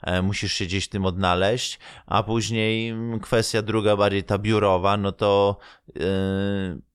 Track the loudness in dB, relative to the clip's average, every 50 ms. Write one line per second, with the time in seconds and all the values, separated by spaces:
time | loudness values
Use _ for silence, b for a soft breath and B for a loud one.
0 | B -2 -2 0 0 -2 -2 -2 -4 -4 -4 -4 -4 -4 -4 -4 -4 -4 -4 -4
1 | -2 -2 -2 0 0 2 2 2 2 0 0 -2 -4 -8 -10 -12 B B B B
2 | B B -2 -2 0 0 -2 -2 -2 -2 -2 -2 0 0 0 -2 -4 -6 -6 -6
3 | -6 -6 -6 -8 -4 0 0 0 2 2 0 -2 0 0 0 2 4 4 4 4
4 | 4 2 2 0 0 -2 -2 0 0 2 2 4 4 4 4 4 2 2 2 0
5 | 0 -2 -2 0 2 2 4 4 4 2 0 -2 B B B B B -14 -8 -4
6 | -2 -2 0 0 0 -2 -2 -2 -2 -2 -2 -4 -4 -6 -8 -10 -14 _